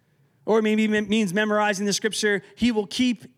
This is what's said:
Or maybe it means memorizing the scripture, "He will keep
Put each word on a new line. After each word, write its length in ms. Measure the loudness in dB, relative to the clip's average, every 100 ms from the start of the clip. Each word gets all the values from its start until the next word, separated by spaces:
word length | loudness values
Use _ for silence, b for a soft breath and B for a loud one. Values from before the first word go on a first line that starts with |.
| _ _ _ _
Or 160 | 0 2
maybe 240 | 2 2
it 240 | 2 0 0
means 240 | 0 0
memorizing 540 | 0 0 0 0 0 -2
the 60 |
scripture, 500 | -2 -4 -2 -2 -2 B -2
"He 160 | 0
will 160 | 0 -2
keep 360 | -2 -2 -2 -8